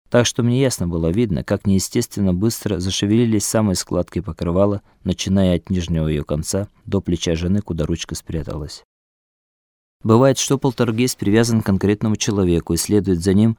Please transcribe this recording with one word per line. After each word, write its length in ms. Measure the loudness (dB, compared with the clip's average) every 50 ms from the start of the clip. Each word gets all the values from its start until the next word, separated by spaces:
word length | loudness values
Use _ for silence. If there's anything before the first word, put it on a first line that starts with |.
| _ _
Так 160 | 2 2 2
что 160 | 2 0 0
мне 200 | 0 0 2 2
ясно 260 | 0 0 0 -2 -4 -4
было 240 | -2 -2 0 0
видно, 320 | 0 0 0 0 -2 -4 -2
как 240 | -2 -4 -2 0 0
неестественно 680 | 2 2 0 0 -2 -4 -4 -2 -4 -2 0 0 0
быстро 460 | 2 0 -2 -2 -2 -4 -4 -4 -2
зашевелились 640 | -2 -4 -2 -2 0 2 2 2 4 2 2 0 0
самые 320 | 0 0 2 2 2 0
складки 460 | -2 -2 -2 -2 -2 -2 -2 -6 -8
покрывала, 600 | -8 -8 -8 -4 -4 -2 2 2 2 2 0 -4 -8 _ _ _ _
начиная 540 | -4 -4 -4 -2 0 2 2 4 4 2 0
от 120 | 0 -2
нижнего 380 | -2 -2 -2 -2 -2 -2 0 0
ее 160 | -2 -2 -2
конца 460 | -4 -4 -4 -4 -4 -4 -6 -6 -6 _ _ _
до 160 | -4 -4 -4
плеча 340 | -2 -2 -4 -2 -2 -2 -2
жены, 240 | -2 0 0 0 -2
куда 240 | -2 -4 -4 -4 -2
ручка 300 | -4 -4 -6 -6 -8 -10
спряталась. 720 | -12 -10 -8 -8 -8 -6 -6 -8 -10 -10 -12 -14 -18 -20 _ _ _ _ _ _ _ _ _ _ _ _ _ _ _ _ _ _ _ _ _ _ _ 0
Бывает, 340 | 4 4 6 6 4 4 2
что 200 | 0 -2 -2 0
полтергейст 600 | 0 -2 0 0 0 0 0 0 -2 -2 -2 -2
привязан 440 | 0 2 2 4 4 4 2 0
к 40 | 2
конкретному 520 | 0 0 2 2 0 0 0 0 -2 -2 -2
человеку 560 | -2 -2 0 0 2 2 2 0 0 0 -2
и 40 | -2
следует 460 | 0 2 2 2 2 2 0 0 2
за 100 | 2 4
ним, 240 | 4 4 4 2